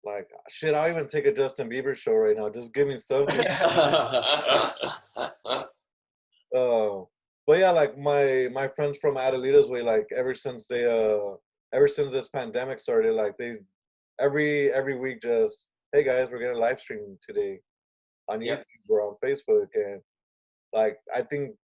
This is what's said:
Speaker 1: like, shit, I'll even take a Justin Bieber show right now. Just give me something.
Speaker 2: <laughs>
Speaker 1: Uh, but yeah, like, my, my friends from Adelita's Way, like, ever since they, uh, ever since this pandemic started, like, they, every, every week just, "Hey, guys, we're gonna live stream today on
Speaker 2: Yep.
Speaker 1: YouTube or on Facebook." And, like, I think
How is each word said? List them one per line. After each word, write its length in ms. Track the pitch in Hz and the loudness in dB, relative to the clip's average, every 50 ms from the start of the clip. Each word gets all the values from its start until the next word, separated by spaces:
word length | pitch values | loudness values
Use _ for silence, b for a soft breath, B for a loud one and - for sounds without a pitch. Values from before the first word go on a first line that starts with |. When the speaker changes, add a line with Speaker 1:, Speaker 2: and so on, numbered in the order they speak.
| - | -10
Speaker 1:
like, 240 | 101 104 101 92 _ - - _ - | -10 -10 -10 -12 _ -20 -20 _ -20
shit, 240 | - - 151 156 151 | -14 -6 -2 0 0
I'll 160 | 151 156 165 | 2 2 0
even 180 | 170 165 147 | 0 -2 -6
take 180 | - - 151 139 | -4 -4 2 2
a 60 | 139 | 2
Justin 380 | 139 131 135 131 - - 131 113 | 2 2 -2 -4 -2 -8 -8 -6
Bieber 260 | 117 131 127 139 131 | -6 -6 -4 -6 -6
show 180 | - - 117 110 | -4 -2 0 2
right 220 | 110 110 107 104 | 2 4 2 2
now. 140 | 110 107 107 | 0 -2 -6
Just 240 | 107 120 120 117 - | -6 -8 -14 -8 0
give 140 | 139 143 | 0 0
me 100 | 139 135 | 0 0
something. 480 | 117 - - 131 135 143 143 139 - - | -8 -4 -2 0 0 2 0 0 0 0
Speaker 2:
<laughs> 2250 | - 139 131 175 165 - 175 151 - - 156 - - 131 123 - 127 147 151 - - 135 143 - - - - - - - - _ _ _ 113 123 - - _ _ 107 127 - - - _ _ _ _ _ _ _ _ _ _ _ _ _ _ _ _ - | 0 0 2 2 2 4 4 4 4 4 2 2 2 0 0 2 2 0 0 2 2 2 2 2 0 -4 -6 -8 -8 -8 -10 _ _ _ -8 -8 -8 -10 _ _ -6 -6 -6 -6 -12 _ _ _ _ _ _ _ _ _ _ _ _ _ _ _ _ -2
Speaker 1:
Uh, 500 | 127 127 123 120 113 110 104 101 98 92 _ _ _ _ _ _ _ _ | 0 2 2 2 2 2 0 -2 -6 -10 _ _ _ _ _ _ _ _
but 120 | - 156 180 | 4 4 6
yeah, 120 | 190 185 | 6 4
like, 260 | 175 165 147 143 143 | 6 4 2 2 -2
my, 520 | 139 139 147 147 143 139 139 131 131 127 123 | -4 -2 0 2 4 4 4 2 2 0 -2
my 160 | 123 135 139 | -2 -4 -6
friends 300 | 135 - - 151 147 143 - | -6 -4 -4 -4 -4 -4 0
from 160 | - 151 139 | -2 -2 0
Adelita's 540 | 135 127 131 131 127 127 135 139 147 139 123 | 0 0 0 0 0 0 6 6 6 6 6
Way, 120 | 123 123 | 0 -2
like, 260 | 120 120 113 110 107 - - | 0 0 0 0 0 -2 -4
ever 200 | 127 127 131 127 | -4 -2 -4 -4
since 320 | - - 139 123 117 110 | -6 -8 -10 -10 -10 -10
they, 180 | - 123 120 120 | -6 -4 0 0
uh, 500 | 120 117 113 110 107 107 104 104 101 98 - _ _ _ _ _ _ - | 2 2 2 2 2 2 0 -2 -4 -8 -12 _ _ _ _ _ _ 2
ever 140 | 127 143 | 4 4
since 240 | 143 143 151 143 135 | 4 4 0 -4 -2
this 160 | 127 135 117 | -2 -6 -6
pandemic 520 | - - 143 123 113 107 123 127 131 131 - | -4 -8 -8 -8 -4 -6 -6 -4 -4 -8 -8
started, 340 | - - 120 113 110 113 110 | -4 0 2 2 2 2 2
like, 240 | 110 107 104 101 | 0 -2 -2 -4
they, 180 | - 123 120 117 107 95 _ _ _ _ _ _ _ _ _ _ - | -6 -10 -10 -10 -12 -16 _ _ _ _ _ _ _ _ _ _ 0
every, 520 | 131 143 139 151 151 151 147 147 143 139 | 0 0 2 2 0 0 0 2 2 2
every 280 | 131 135 135 135 135 123 | 0 0 -2 -2 -4 -4
week 220 | 127 131 127 113 | -6 -8 -8 -8
just, 480 | - 120 117 113 110 107 - - - _ _ _ _ _ - | -4 -2 2 2 2 0 -2 -8 -20 _ _ _ _ _ 0
"Hey, 100 | 143 147 | 2 2
guys, 240 | 131 127 127 127 123 | 4 2 0 0 -2
we're 100 | 127 120 120 | -4 -6 -6
gonna 140 | 123 123 117 | -4 -2 0
live 200 | 117 117 131 127 | 0 0 0 -4
stream 360 | - - 120 107 104 101 98 90 _ | -8 -12 -12 -12 -12 -14 -18 -20 _
today 360 | - 104 104 104 98 95 90 _ _ _ _ _ _ _ _ _ _ _ _ _ | -6 -4 -4 -4 -4 -6 -10 _ _ _ _ _ _ _ _ _ _ _ _ _
on 140 | - 107 220 | -8 -8 -6
Speaker 2:
Yep. 180 | 113 117 117 - | -4 -4 -6 -6
Speaker 1:
YouTube 300 | - _ _ _ _ - | -8 _ _ _ _ 0
or 120 | 110 104 | 0 0
on 140 | 104 104 - _ - | 0 -2 -6 _ -4
Facebook." 440 | 131 139 143 - - 110 104 104 - - | -4 -4 -4 0 2 2 2 2 0 -4
And, 260 | 110 104 101 101 95 _ _ _ _ _ _ _ _ _ _ _ _ _ _ - | -4 -4 -4 -8 -12 _ _ _ _ _ _ _ _ _ _ _ _ _ _ -2
like, 240 | 110 110 110 107 - _ - - | 0 0 0 -2 -6 _ -8 -6
I 60 | 127 | -6
think 340 | - - 147 143 143 127 107 _ | -4 -4 -6 -6 -6 -8 -10 _